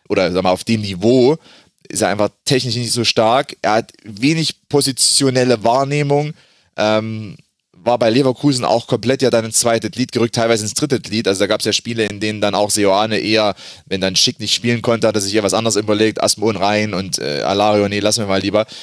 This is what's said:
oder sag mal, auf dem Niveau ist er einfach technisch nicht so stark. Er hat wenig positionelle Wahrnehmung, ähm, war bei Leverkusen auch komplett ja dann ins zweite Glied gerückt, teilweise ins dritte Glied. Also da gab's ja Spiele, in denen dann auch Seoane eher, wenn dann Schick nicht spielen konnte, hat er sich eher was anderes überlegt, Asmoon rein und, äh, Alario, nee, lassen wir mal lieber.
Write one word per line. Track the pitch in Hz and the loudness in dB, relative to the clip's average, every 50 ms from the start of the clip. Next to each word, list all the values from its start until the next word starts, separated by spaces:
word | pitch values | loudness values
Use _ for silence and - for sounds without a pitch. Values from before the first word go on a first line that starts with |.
| _ - | _ -4
oder | 104 98 92 87 | 0 0 0 2
sag | 87 92 92 | 0 0 2
mal, | 92 | 2
auf | 92 92 - | 0 0 0
dem | - 117 110 | -2 -2 -2
Niveau | 104 98 95 87 98 113 127 131 120 131 156 160 _ - - - _ _ _ _ _ - | -2 -4 -6 0 2 4 4 6 4 4 2 0 _ -16 -20 -20 _ _ _ _ _ -8
ist | - 101 | -4 -2
er | 110 95 | 0 0
einfach | 101 104 104 101 - _ - | 0 0 0 -2 -2 _ -4
technisch | - 143 127 117 127 113 | 0 0 0 0 -2 -4
nicht | 120 120 113 - | -4 -4 -4 -2
so | 120 113 | -2 -2
stark. | - - 117 110 110 120 135 143 - - _ | 0 2 2 2 4 4 2 0 -2 -8 _
Er | - 95 107 | -2 0 0
hat | 117 117 - - _ - | 0 -2 -4 -10 _ -20
wenig | 107 107 98 120 147 160 165 156 - - _ _ - | -18 -10 -4 -2 0 0 0 -2 -4 -6 _ _ -2
positionelle | - 143 135 135 127 - - - - - 139 135 123 127 127 127 120 107 104 | 0 0 0 0 0 0 0 0 2 2 2 2 2 2 2 2 2 2 2
Wahrnehmung, | 117 120 135 139 139 143 147 147 143 143 147 151 151 156 _ _ _ _ _ _ _ _ - | 2 2 2 0 0 -2 -2 0 0 0 0 0 -2 -6 _ _ _ _ _ _ _ _ -2
ähm, | 104 107 107 110 110 110 110 110 107 101 - - - _ _ _ _ _ _ 90 | 0 2 2 0 0 -2 -6 -8 -10 -12 -16 -18 -20 _ _ _ _ _ _ _
war | 87 113 120 120 | -2 0 0 2
bei | 123 113 | 2 2
Leverkusen | 113 135 139 131 120 - - 147 135 120 113 | 4 4 2 2 0 0 0 0 0 2 0
auch | 71 104 120 - - | 0 0 0 0 -2
komplett | 131 110 101 117 135 135 | -4 -2 0 0 0 2
ja | 131 120 | 2 2
dann | 117 117 110 | 2 2 0
ins | 113 110 - | 0 0 0
zweite | - 117 117 113 107 107 | 0 2 0 0 -2 -4
Glied | - 113 127 - | -4 -4 -6 -2
gerückt, | - 113 113 120 - | -2 -2 -2 0 0
teilweise | 120 113 117 117 107 107 | 0 0 2 2 0 0
ins | 107 - | -4 -4
dritte | - 156 143 135 110 | -4 -2 -2 -2 -2
Glied. | - - 104 110 101 95 | -4 -4 -4 -2 0 0
Also | 98 92 | 0 0
da | 101 | 0
gab's | 95 107 104 - | 0 0 -2 -2
ja | 113 | -2
Spiele, | 101 - - 113 117 113 110 | -2 -2 -4 -4 -4 -2 -2
in | 101 104 101 | -4 -4 -4
denen | 104 107 107 104 | -6 -6 -4 -2
dann | 104 104 98 | -2 0 0
auch | 95 104 104 | 0 0 0
Seoane | - 107 101 98 95 101 107 113 107 101 | 0 2 2 2 4 2 2 0 -2 -2
eher, | - 104 107 110 107 104 95 - - - - - - | 0 0 2 2 2 0 -2 -4 -10 -20 -20 -20 -12
wenn | - 98 95 | -8 -6 -4
dann | 92 95 95 | -2 -2 0
Schick | - - 127 - - | 0 0 0 -2 -4
nicht | 110 98 - | -6 -4 -4
spielen | - - 120 120 117 | -2 -2 -2 -2 0
konnte, | 104 101 117 110 113 110 | 0 0 0 2 2 0
hat | 107 | 0
er | 107 | 0
sich | 98 98 101 | -2 -2 0
eher | 110 104 | 0 0
was | 95 90 | 2 0
anderes | 107 113 113 101 | 0 0 0 0
überlegt, | 101 107 107 107 104 110 110 104 - - | 0 0 0 2 2 2 0 0 0 0
Asmoon | 107 - 107 104 110 104 | 0 0 0 0 -2 0
rein | 90 92 101 104 107 107 107 98 | 0 0 0 0 0 0 -2 -4
und, | - 196 180 - - | -6 -6 -6 -6 -6
äh, | 58 71 73 69 | -6 -4 -4 -4
Alario, | 52 - 98 101 104 107 107 104 101 101 | -2 0 0 2 2 2 4 2 2 2
nee, | 101 104 | 0 0
lassen | 98 107 104 - | 0 0 0 -2
wir | 107 98 | -2 -2
mal | 98 98 | -2 -2
lieber. | 92 101 95 107 110 - - - | 0 0 0 0 0 -2 -6 -18